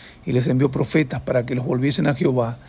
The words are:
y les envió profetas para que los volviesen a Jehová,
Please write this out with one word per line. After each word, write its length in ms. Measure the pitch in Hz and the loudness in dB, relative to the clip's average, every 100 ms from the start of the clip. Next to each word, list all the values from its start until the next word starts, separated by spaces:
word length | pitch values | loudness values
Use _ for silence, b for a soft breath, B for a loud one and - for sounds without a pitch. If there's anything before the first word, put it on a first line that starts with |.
| B B - | B B -2
y 80 | |
les 140 | 123 127 | 0 2
envió 220 | 127 135 | 2 2
profetas 520 | 147 139 156 131 127 | 0 0 0 0 -4
para 240 | - 127 123 | -2 -2 0
que 100 | 123 | -4
los 100 | 131 | -2
volviesen 420 | 127 135 - 147 | 0 0 2 0
a 60 | |
Jehová, 440 | 127 156 127 117 120 | 2 0 2 -2 -4